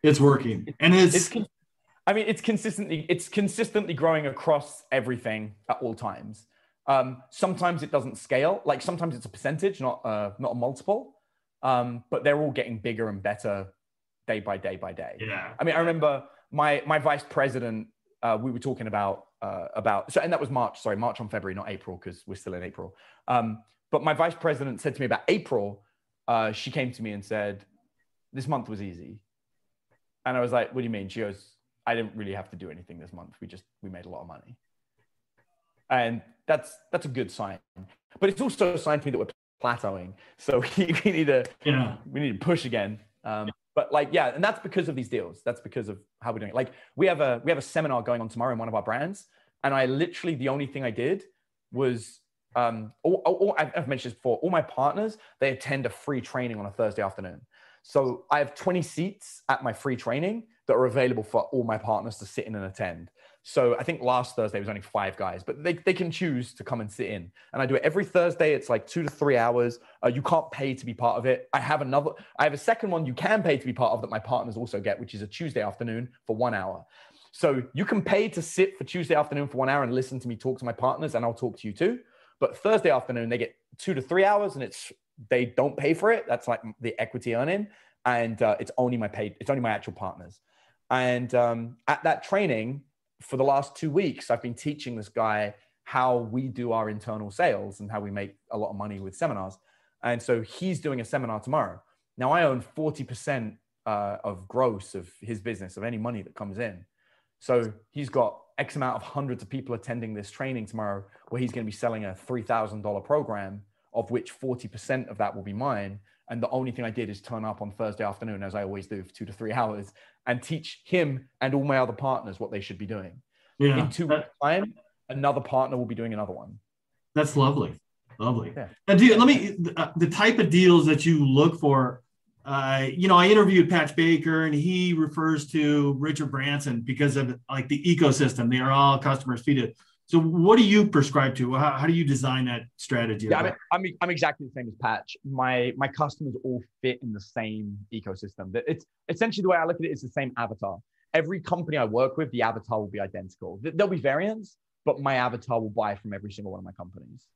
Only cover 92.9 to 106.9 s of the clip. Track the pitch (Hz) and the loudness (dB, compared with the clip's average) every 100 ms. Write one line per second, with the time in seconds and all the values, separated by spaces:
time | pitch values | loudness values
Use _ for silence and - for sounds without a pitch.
92.9 | _ _ _ - 131 135 139 139 - 160 | _ _ _ -8 0 2 2 0 -6 -2
93.9 | 151 180 - - 117 123 117 147 147 - | 0 0 -4 -2 -2 -2 -6 -6 -6 -8
94.9 | 117 104 - 110 107 104 - _ _ - | -10 -8 -4 -2 0 -2 -6 _ _ -4
95.9 | 131 127 123 113 123 131 123 120 113 107 | 0 2 2 0 -4 -4 -6 -2 -2 -2
96.9 | 104 - 110 104 98 175 101 101 98 101 | -6 -8 -8 -8 0 2 2 -4 -12 -8
97.9 | 107 101 98 98 - _ 104 104 101 104 | -8 -6 -8 -10 -12 _ -6 -6 -6 -10
98.9 | 98 95 95 165 107 95 95 _ _ _ | -8 -12 -6 -4 -4 -8 -12 _ _ _
99.9 | _ 120 120 - 120 113 - 185 175 156 | _ -4 -4 0 0 0 -6 -4 -2 -4
100.9 | 131 113 147 123 107 127 147 101 90 _ | -4 -4 -4 -2 -6 -2 -2 -2 -6 _
101.9 | _ _ - 127 165 160 127 - - 156 | _ _ -4 2 4 4 2 -6 -4 -4
102.9 | 151 131 127 - 135 110 110 _ _ - | -4 -10 -8 -4 -4 -4 -10 _ _ -4
103.9 | 104 101 104 - 92 95 123 131 104 98 | -2 -2 -4 -8 -8 -6 0 0 0 -8
104.9 | 95 87 _ 101 110 104 101 92 95 110 | -12 -12 _ -10 -8 -6 -8 -10 -8 -8
105.9 | 117 113 117 - - 101 98 117 90 95 | -6 -6 -8 -12 -12 -12 -8 -8 -10 -20